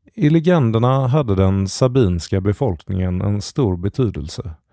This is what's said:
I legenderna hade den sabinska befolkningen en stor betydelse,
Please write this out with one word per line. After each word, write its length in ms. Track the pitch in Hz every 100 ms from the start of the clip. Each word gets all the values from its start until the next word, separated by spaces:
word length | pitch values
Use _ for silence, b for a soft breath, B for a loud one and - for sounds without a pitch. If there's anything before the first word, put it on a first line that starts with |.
| _
I 160 | - 151
legenderna 760 | 165 160 175 117 110 120 135 131
hade 280 | 151 127
den 340 | 95 95 98 95
sabinska 720 | - 131 131 104 87 - 98
befolkningen 800 | 95 101 131 85 - 95 92 90
en 200 | 98 104
stor 360 | - - 117 90
betydelse, 760 | 98 - 117 76 73 - - 80 _